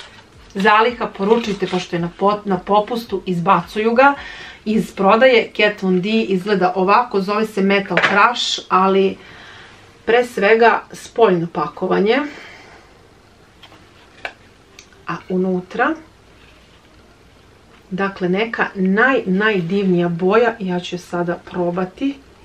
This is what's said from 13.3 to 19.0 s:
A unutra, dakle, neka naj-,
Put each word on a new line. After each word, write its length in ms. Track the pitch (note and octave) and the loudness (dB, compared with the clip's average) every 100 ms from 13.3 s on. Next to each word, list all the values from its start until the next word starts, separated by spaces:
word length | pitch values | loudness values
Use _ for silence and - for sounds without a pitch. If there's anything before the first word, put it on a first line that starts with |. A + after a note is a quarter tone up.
| _ _ _ - - - - - - - - - _ _ - - - - | _ _ _ -20 -20 -20 -20 -20 -16 -16 -16 -20 _ _ -20 -20 -16 -12
A 80 | E3 - | -10 -6
unutra, 640 | F#3 F#3+ F3+ F3+ - D4 D#4+ - - - - - - _ _ _ - - _ _ _ _ _ _ - - | -2 0 -2 -4 -4 -2 -4 -10 -20 -20 -20 -20 -20 _ _ _ -20 -20 _ _ _ _ _ _ -20 -10
dakle, 400 | F#3 G3 G3 F3+ | -6 -6 -4 -2
neka 380 | F#3 A#3 A3+ F#3 G3+ | -2 -2 -4 -4 -2
naj-, 480 | F#3 G3+ | 0 2